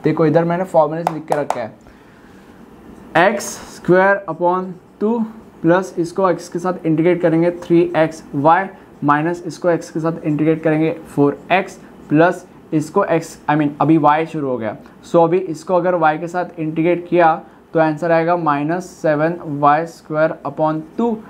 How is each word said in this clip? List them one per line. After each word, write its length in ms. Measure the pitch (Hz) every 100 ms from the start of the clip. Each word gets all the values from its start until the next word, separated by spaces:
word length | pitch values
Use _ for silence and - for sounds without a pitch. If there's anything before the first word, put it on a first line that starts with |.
देखो 220 | 151 156 160
इधर 180 | 160
मैंने 200 | 170 170
formulas 480 | 185 170 151 160 170
लिख 120 | 156 151
के 140 | 151
रखा 200 | 139 127
है, 120 | 113 - - - - - - - - - - - - - - 156
एक्स 260 | 185 214 - - - -
square 480 | - 180 190 202 -
upon 420 | 156 175 180 185 170 - -
two 180 | 208 233 220 - - -
plus 320 | 165 175 190 -
इसको 340 | 165 - 190
x 160 | 165 -
के 100 | 175
साथ 280 | 185 180 160
integrate 340 | 156 160 170
करेंगे 280 | 175 160 170
थ्री 300 | 175 - 170 175 156
एक्स 260 | 160 160 -
वाई 320 | 147 143 180 196 - - -
माइनस 380 | 143 147 160 175 175
इसको 220 | 147 180
x 200 | 165 -
के 100 | 165
साथ 240 | 160 165 160
integrate 360 | 151 156 156
करेंगे 280 | 160 156 160 - -
four 240 | - 143 143 -
x 260 | 185 - - - - -
plus 360 | 147 170 180 - - -
इसको 320 | 156 147 202
x, 320 | 196 165 156 - -
I 60 | 151
mean, 120 | 147 147
अभी 180 | 139 160
y 260 | 147 151 160
शुरू 160 | 160 139
हो 80 | 123
गया। 180 | 110 104 - - -
So 100 | 170
अभी 140 | 165 180
इसको 360 | 185 151 -
अगर 200 | 185 175 180
y 180 | 156 156
के 80 | 170
साथ 300 | 180 175 -
integrate 480 | 156 160 165 175 -
किया 260 | 170 165 165 - - _
तो 60 | 160
answer 320 | 160 151 170
आएगा 220 | 165 165 175
minus 520 | 165 143 147 175 175 -
seven 340 | 160 151 156 170 160 143
y 160 | 147 147 165
square 420 | 165 - 156 160 151 143
upon 340 | 143 156 156 156 -
two 100 | 233 220 -